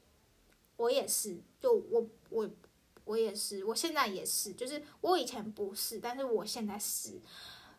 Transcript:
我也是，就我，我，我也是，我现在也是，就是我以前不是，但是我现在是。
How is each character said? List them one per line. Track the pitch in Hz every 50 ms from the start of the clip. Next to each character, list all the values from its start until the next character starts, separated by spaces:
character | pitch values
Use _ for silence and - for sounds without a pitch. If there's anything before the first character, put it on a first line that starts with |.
| _ _ _ _ _ _ _ _ _ _ _ _ _ _ _
我 | - 233 240
也 | 277 269 214 -
是， | - - - 208 175 170 - - _ _
就 | - 254 233
我， | 208 - - 220 233 220 220 - - _ -
我， | - 226 214 - - - - - _ _ _ _ _ - -
我 | - 214 226
也 | 226 208 190
是， | 214 - - 208 190 190
我 | 220 220
现 | - - 320
在 | 311 285 254
也 | 208 190 175 -
是， | - - - - 208 180
就 | - 247
是 | 262 294 294 294 - - -
我 | - 339 370 320
以 | 247
前 | 247 254 233 214 220
不 | 214 - 208 196 208
是， | - - - 233 190
但 | 240 240 247
是 | 269 269
我 | 254 226 175 170
现 | 214 - 240 214
在 | 208 220 214
是。 | - - - - - - - - - - - - - - - - - - -